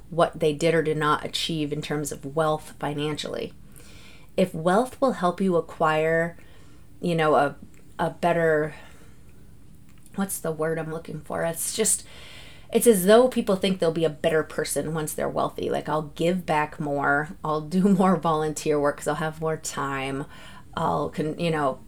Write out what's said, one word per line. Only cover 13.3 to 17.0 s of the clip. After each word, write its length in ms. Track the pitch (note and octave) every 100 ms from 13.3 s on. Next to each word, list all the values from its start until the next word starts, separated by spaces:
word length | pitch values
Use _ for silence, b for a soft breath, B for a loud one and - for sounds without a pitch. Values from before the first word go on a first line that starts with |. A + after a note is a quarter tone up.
| A#3 A3+ F#3+
think 220 | G3 F#3+
they'll 120 | E3
be 120 | D#3+
a 60 | D#3+
better 320 | D3 E3 D#3
person 520 | D3 - D3+ C#3+ D3+
once 200 | D#3+ D3+
they're 140 | - C#3+
wealthy. 420 | D3 C#3 - C3
Like, 180 | C3+ D3
"I'll 240 | D3+ D3+
give 300 | - E3 F#3 E3+
back 320 | D3+ D3+ -
more, 520 | D3 C#3+